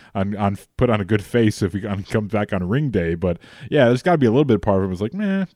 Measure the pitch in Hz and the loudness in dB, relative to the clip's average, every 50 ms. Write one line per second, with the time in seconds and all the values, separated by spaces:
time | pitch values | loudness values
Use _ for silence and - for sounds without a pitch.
0 | - - - 98 98 101 104 98 104 101 101 95 - _ _ - 131 123 113 104 | -20 -10 -6 -4 -4 -4 -4 -2 -2 -2 -2 -4 -10 _ _ 0 0 2 2 0
1 | 98 87 110 101 95 - - 120 113 107 104 - 113 90 80 101 98 107 101 98 | 0 0 -2 -2 -2 0 0 2 2 2 2 0 -2 -2 -2 -4 -6 -6 -6 -6
2 | 98 - - 113 107 98 107 104 104 101 107 95 90 87 107 139 156 139 113 98 | -6 -4 -4 -4 -4 -2 -2 -2 -2 -2 -2 -4 -2 0 -2 -2 -2 0 0 0
3 | 85 82 85 82 87 90 85 - - - - - - - - 147 127 117 123 127 | 0 0 -2 -2 -2 -2 -2 -2 -8 -20 -20 -18 -10 -2 2 4 4 4 4 2
4 | - 180 175 160 131 113 107 131 156 131 113 104 - 110 98 95 95 95 92 87 | 2 2 2 4 4 4 4 4 4 4 2 2 2 2 0 2 0 -2 -4 -4
5 | 104 113 - 190 214 196 190 196 190 - _ | -6 -6 -6 -4 -4 -2 -2 -2 -4 -6 _